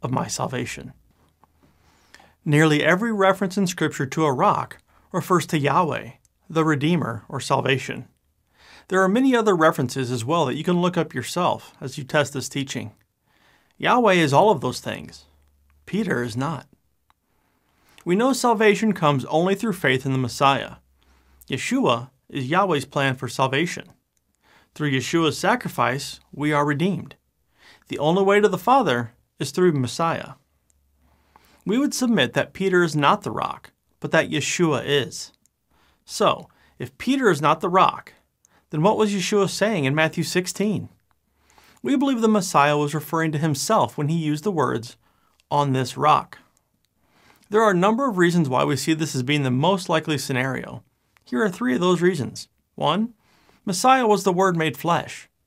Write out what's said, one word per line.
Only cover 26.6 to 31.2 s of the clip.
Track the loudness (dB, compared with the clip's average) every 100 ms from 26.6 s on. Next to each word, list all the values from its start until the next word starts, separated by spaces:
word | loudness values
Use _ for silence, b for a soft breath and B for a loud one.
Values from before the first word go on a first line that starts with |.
| 0
redeemed. | 0 -2 -4 -10 -20 _ _ _ b b b -12
The | -2
only | 0 2
way | 4 4
to | 2
the | 0
Father | 2 2 4 0 -4 -12 _ -10
is | -6
through | 2 2
Messiah. | 2 -2 -2 -4 -4 -10 -16 _ _ _ _ _ _ _ b